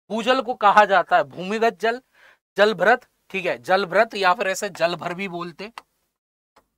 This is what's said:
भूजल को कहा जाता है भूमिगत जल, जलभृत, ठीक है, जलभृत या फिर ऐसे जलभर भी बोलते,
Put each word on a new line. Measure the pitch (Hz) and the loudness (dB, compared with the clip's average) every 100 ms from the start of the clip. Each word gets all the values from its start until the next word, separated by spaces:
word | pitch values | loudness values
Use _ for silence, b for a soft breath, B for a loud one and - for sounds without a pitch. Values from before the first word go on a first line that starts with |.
| - | -10
भूजल | 214 226 262 | -4 -2 0
को | 233 240 | -2 0
कहा | 202 196 | 4 6
जाता | 202 190 160 180 | 6 4 2 0
है | 139 | 0
भूमिगत | 127 185 214 226 180 | -6 -6 0 0 0
जल, | 220 247 - b b b _ - | -4 -4 -8 b b b _ 0
जलभृत, | 208 180 190 247 _ _ _ | 2 2 2 2 _ _ _
ठीक | 196 175 | -8 -6
है, | 120 | -6
जलभृत | 127 190 185 185 226 | 0 0 0 0 0
या | 208 190 | 0 0
फिर | 247 190 | 0 -2
ऐसे | 190 208 | -6 -8
जलभर | 160 165 175 175 | -4 -4 -4 -8
भी | 175 196 | -8 -10
बोलते, | 170 175 160 208 - - _ _ _ _ _ _ _ _ | -10 -12 -14 -18 -18 -20 _ _ _ _ _ _ _ _